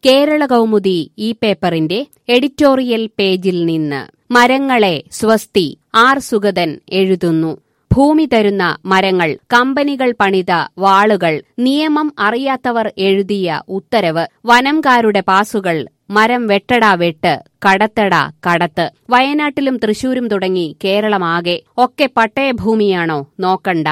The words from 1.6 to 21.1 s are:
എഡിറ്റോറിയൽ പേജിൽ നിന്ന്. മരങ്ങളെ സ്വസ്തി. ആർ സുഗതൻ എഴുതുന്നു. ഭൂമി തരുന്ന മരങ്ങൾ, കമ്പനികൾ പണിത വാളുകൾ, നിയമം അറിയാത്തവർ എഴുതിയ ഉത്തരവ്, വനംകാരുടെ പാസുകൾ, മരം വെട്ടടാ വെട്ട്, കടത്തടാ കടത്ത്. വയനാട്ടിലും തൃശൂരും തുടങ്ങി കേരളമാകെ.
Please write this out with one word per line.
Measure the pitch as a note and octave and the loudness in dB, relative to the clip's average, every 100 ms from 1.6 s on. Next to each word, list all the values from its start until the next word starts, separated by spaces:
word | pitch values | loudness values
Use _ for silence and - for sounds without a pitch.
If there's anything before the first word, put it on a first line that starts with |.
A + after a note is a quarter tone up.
| F3+ E3 D#3 F#3+ C#4+ _ - | -2 -2 -2 -4 -6 _ -2
എഡിറ്റോറിയൽ | B3 C4+ - D4 C4 B3+ A3+ A3+ | 0 0 2 2 2 0 -2 -4
പേജിൽ | - G3 F#3 F#3 F3+ E3 | -2 -2 0 -2 -2 -2
നിന്ന്. | D#3+ D3+ C#3 A2+ _ _ | -2 -4 -6 -10 _ _
മരങ്ങളെ | A#3+ B3 C4+ C4+ B3 G#3 D#3 - | 2 4 2 0 2 2 0 -8
സ്വസ്തി. | - G#3+ A3 - - D#3 - _ A3+ | -6 0 0 0 -2 -2 -6 _ 2
ആർ | B3 C#4 | 4 2
സുഗതൻ | - A3 G3+ F#3 E3+ C#3+ _ | -2 -2 0 0 -2 -4 _
എഴുതുന്നു. | F#3 F#3+ F#3 F3 D#3+ D#3+ D3+ _ _ _ | -2 0 0 0 0 -2 -6 _ _ _
ഭൂമി | - C#4+ D#4 D#4 | 2 4 2 2
തരുന്ന | A#3 G#3 G3+ F3 D3+ F#3+ | 2 2 0 -2 -4 0
മരങ്ങൾ, | F#3+ F#3+ F#3 E3 C#3+ _ | 0 2 0 0 -4 _
കമ്പനികൾ | A#3+ B3+ C4+ C#4+ C#4 B3+ | 0 2 -2 -2 -2 -2
പണിത | A#3 G3 F#3+ F3+ F3 D3+ - | 0 0 0 0 -2 -2 -4
വാളുകൾ, | F#3+ F#3+ G#3 G#3 E3+ D#3 - - | 2 4 4 2 0 -4 -8 -4
നിയമം | B3+ C#4 D#4 D4+ D4+ C#4+ | -2 0 0 -2 -2 -2
അറിയാത്തവർ | G3+ A#3+ C4+ C4 C4 A#3 A3 - | -4 -2 -4 -4 -4 -2 -4 -2
എഴുതിയ | F#3+ G3 G3 G#3 F3+ D3+ - | 0 0 -2 -4 -4 -6 -8
ഉത്തരവ്, | F#3+ - A3+ F3+ D#3+ E3 _ A3+ | -12 -4 -2 0 -2 -6 _ 2
വനംകാരുടെ | A#3+ C4+ D#4 C#4+ B3 A3+ G3+ | 2 2 0 2 2 2 0
പാസുകൾ, | F#3+ F#3+ G#3 G#3+ F#3+ D#3+ A#2+ _ _ | 0 0 0 -4 -2 -4 -6 _ _
മരം | G3+ A3 B3 A3+ | 0 2 0 0
വെട്ടടാ | G3+ - B3 A3 F3+ | -2 0 2 2 2
വെട്ട്, | E3+ D#3+ F3+ C#3+ - _ | 0 -2 -2 -2 -6 _
കടത്തടാ | G3+ F#3+ G#3+ A3 G3+ E3+ C#3 - | 0 2 0 0 0 2 0 -4
കടത്ത്. | F3+ E3+ E3+ - E3 _ - | -2 0 0 -2 -6 _ 0
വയനാട്ടിലും | B3 C4+ D4 D4 C#4+ C#4 B3+ | 2 2 0 -2 -2 -2 -2
തൃശൂരും | G#3+ G#3 C4 B3+ A#3+ | -2 -2 -2 -4 -2
തുടങ്ങി | G3+ F#3 F#3 E3 D3 | -2 -2 -2 -4 -4
കേരളമാകെ. | G3 G3+ G#3+ | -2 0 0